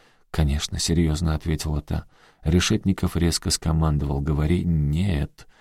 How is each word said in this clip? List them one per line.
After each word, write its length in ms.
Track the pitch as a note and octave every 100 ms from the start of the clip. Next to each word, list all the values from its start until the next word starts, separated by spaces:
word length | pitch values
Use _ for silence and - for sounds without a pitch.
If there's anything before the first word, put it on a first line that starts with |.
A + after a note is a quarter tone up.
| _ _ _ -
«Конечно», — 420 | D2 D2 - D#2+
серьезно 560 | - E2 D#2+ D2+ E2
ответила 460 | D#2 E2 D2+ D#2 D2
та. 240 | - D#2+ - _ - _
Решетников 720 | D#2+ F3+ - G#2+ G2 F#2 F2+ E2
резко 320 | E2+ - E2+
скомандовал: 720 | - D#2+ D#2+ D#2 D2 C#2+ C#2
«Говори 460 | C#2+ D2 D2+ F2 F2
«нет». 800 | D#2+ D2 D#2 G2+ D2 D2 - - -